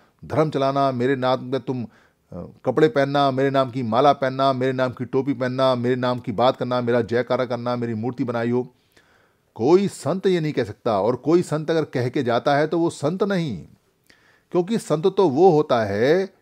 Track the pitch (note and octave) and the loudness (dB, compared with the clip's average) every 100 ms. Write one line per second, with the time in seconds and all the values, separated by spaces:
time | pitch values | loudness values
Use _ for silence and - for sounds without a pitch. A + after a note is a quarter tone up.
0 | _ _ D#2 B2 D#3 C#3 C3+ C#3 C#3 B2+ | _ _ -4 -2 0 0 0 0 0 0
1 | B2 C3+ B2+ B2+ B2+ C3 A#2+ C3 A2 - | 0 0 0 -2 -2 -6 -6 -8 -8 -14
2 | _ _ _ F#2 F2 - - B2 D#3 D3+ | _ _ _ -16 -14 -6 -2 4 4 4
3 | C#3 C#3+ C#3 C3 C#3 C3+ C3 B2 A#2+ A2+ | 0 2 2 2 0 2 0 -2 0 4
4 | C#3+ C#3 C3+ C3 C3+ B2+ C3 C3 B2+ A2 | 4 4 0 0 0 2 0 0 -2 -4
5 | B2 C3+ C3 B2+ B2+ B2+ C3 B2 A#2+ B2+ | -4 -2 -2 -2 -4 0 0 2 0 0
6 | B2 B2 A#2+ G2 B2 C3+ B2 B2 A#2+ A#2+ | -2 -4 -6 0 0 0 -2 -2 0 0
7 | G#2+ A#2 B2 B2 B2+ A#2+ A#2+ B2 A#2 A2 | 0 -2 0 -2 -2 -4 -4 -4 -4 -4
8 | A#2 B2 C3 A#2 A#2+ A#2+ B2+ _ _ _ | -6 -4 -4 -2 -2 -2 -4 _ _ _
9 | _ _ _ _ _ - A2+ F3+ G3+ - | _ _ _ _ _ -4 4 4 2 -4
10 | C#3 F3+ G3 F3+ D#3 C#3+ G#2+ G2+ - G2+ | -4 -2 0 0 0 -2 -4 -4 -2 0
11 | G#2 B2 C#3+ E3+ - D3+ D#3 E3 D3+ C#3 | 0 0 0 0 0 -4 -2 -2 -2 -4
12 | B2 D3 A#2+ A#2+ - C#3+ D3+ E3+ E3 - | -2 -2 0 0 2 0 0 0 -2 -2
13 | D3 F#3 G#3 G3 E3 F#2+ - - _ _ | -4 -2 -2 -2 -4 -8 -12 -20 _ _
14 | _ _ _ _ _ F3 F3 A3+ - D#3 | _ _ _ _ _ -2 0 -4 -2 0
15 | F3+ F#3+ F#3 C3 F#3 D3+ D3+ B2 G#2+ G2+ | 0 2 2 6 6 6 2 0 0 0
16 | B2 F3 F#3+ - | 2 2 -2 -10